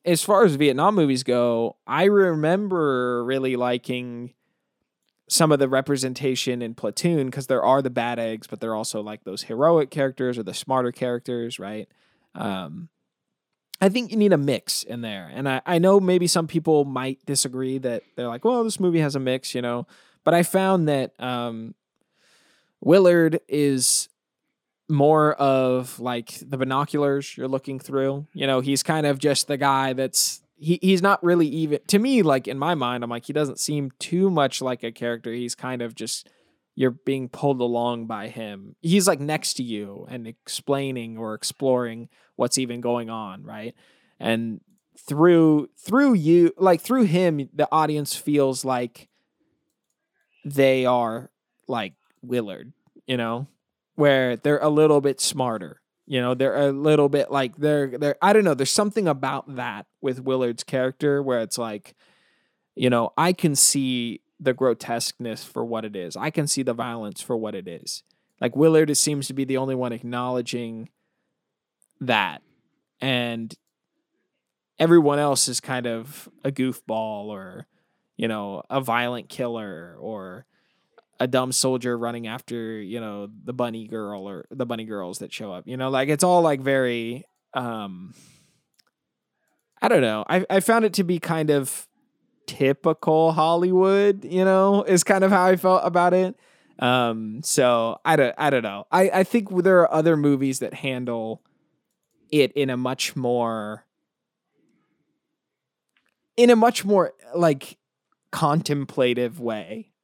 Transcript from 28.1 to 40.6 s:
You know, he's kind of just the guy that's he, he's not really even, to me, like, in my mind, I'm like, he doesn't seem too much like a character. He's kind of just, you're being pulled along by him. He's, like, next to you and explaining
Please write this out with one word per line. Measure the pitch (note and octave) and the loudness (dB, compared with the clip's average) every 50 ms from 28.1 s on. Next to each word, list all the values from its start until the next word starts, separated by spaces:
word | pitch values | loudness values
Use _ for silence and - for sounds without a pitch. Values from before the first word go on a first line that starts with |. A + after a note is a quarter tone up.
| C#3 C#3+ D3 - _ | -2 -6 -10 -12 _
You | F3 C#3 | -6 -2
know, | C3+ C3+ C3 | 0 0 0
he's | B2+ C#3 C#3 C3 - | 0 0 -2 -2 0
kind | - D#3+ D#3 D3+ | -2 -2 0 0
of | C#3+ C#3 C3 | 0 -2 0
just | C3+ D3 C#3 - - | 0 0 0 0 -2
the | - D3 B2+ | -4 -4 0
guy | C#3+ C#3 C3+ C3+ C3+ C3+ C3 | 0 2 2 2 0 -2 -2
that's | B2+ C3+ B2+ - - - - - - _ _ _ _ | -2 -4 -2 -2 -2 -2 -2 -4 -10 _ _ _ _
he, | D3 D#3+ F3 - - | -2 -2 -2 0 4
he's | F#3 F#3+ F3+ F3 | 2 2 4 4
not | G3+ G3 - - | 2 2 2 4
really | F3 F3 F3 D#3+ | 2 4 4 2
even, | D3 C3 D#3+ D#3+ D3 D3 - _ | 2 0 -2 -2 -2 -2 -4 _
to | - - G3+ | 0 0 2
me, | A3+ C4+ C4+ A#3+ F#3 | 2 4 4 4 4
like, | D#3 C3+ C3 - G2 | 4 4 2 0 -4
in | B2+ C3+ | -6 -4
my | C#3+ E3 F3 | -2 -2 -2
mind, | D3 B2+ A#2+ B2 B2 A#2+ | -2 -2 -4 -4 -4 -6
I'm | A#2 | -6
like, | A#2+ A#2+ - | -8 -10 -8
he | - C#3 | -6 -2
doesn't | D3+ D3+ C3+ B2 - | -2 -2 -2 -4 -6
seem | - - D3+ D3 C#3 C3 - - | -6 -4 -4 -4 -4 -6 -8 -12
too | - - E3 F3+ F#3+ G3 | -10 -4 -2 0 2 2
much | F3+ D#3 C#3+ B2+ - - | 4 2 2 2 0 -4
like | C3 B2+ B2+ - - | -4 -4 -6 -4 -6
a | A#2 A2+ | -10 -10
character. | - A#2+ A#2+ A#2+ A2+ A#2 A#2+ A2+ | -6 -6 -6 -6 -6 -8 -10 -8
He's | B2 B2 A#2+ - | -8 -8 -8 -10
kind | _ - B2+ B2+ B2 A#2+ | _ -8 -8 -8 -6 -8
of | A#2 A2+ | -8 -10
just, | - A2+ A2+ - - - _ _ _ _ _ _ _ _ _ _ | -10 -10 -8 -8 -10 -12 _ _ _ _ _ _ _ _ _ _
you're | - C3 C3 | 0 0 0
being | A#2+ - - - C3+ C3+ B2+ B2 | 0 -2 -4 -4 -4 -4 -4 -10
pulled | - - - C#3+ C#3 B2+ | -10 -4 -2 0 0 0
along | B2 A#2+ A#2+ A#2 A#2+ A#2+ A#2+ A#2 A2+ | 0 -2 0 0 -2 -2 -4 -4 -8
by | A2+ A2+ G#2 G2+ A#2 | -10 -10 -10 -10 -12
him. | A2+ A#2 A2 G#2 G2+ G2 G2 A2 - _ | -12 -12 -12 -12 -12 -14 -16 -20 -20 _
He's, | - E3 F3+ G3+ F3 F#3+ | -2 2 2 2 4 2
like, | E3+ C3+ | 0 0
next | C#3+ D3 D#3 D3+ - - - | -2 -4 -4 -4 -4 -6 -6
to | - B2 | -6 -6
you | A#2+ A2 G#2 G#2 G2 G2+ G2 - - | -6 -6 -8 -8 -10 -12 -16 -16 -14
and | B2 B2 A#2 | -14 -14 -14
explaining | A2 - _ _ - - - | -14 -18 _ _ -12 -12 -12